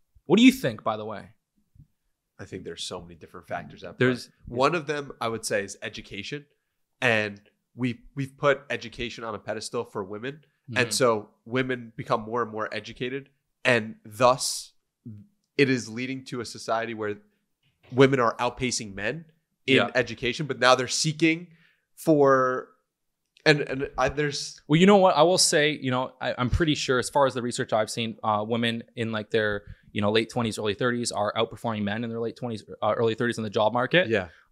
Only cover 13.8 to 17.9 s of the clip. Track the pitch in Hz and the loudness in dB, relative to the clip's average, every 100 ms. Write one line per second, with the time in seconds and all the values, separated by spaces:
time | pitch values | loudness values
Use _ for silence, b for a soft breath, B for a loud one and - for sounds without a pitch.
13.8 | 110 110 110 104 127 131 - - - _ | 0 -12 -18 2 4 4 -2 -6 -12 _
14.8 | _ _ 123 104 - _ _ - 135 127 | _ _ -18 -18 -20 _ _ 0 2 2
15.8 | 110 113 127 131 131 123 113 117 - 113 | -4 -10 -8 -10 -10 -10 -10 -10 -4 -4
16.8 | 117 110 107 104 _ _ _ _ _ _ | -4 -6 -6 -8 _ _ _ _ _ _
17.8 | _ | _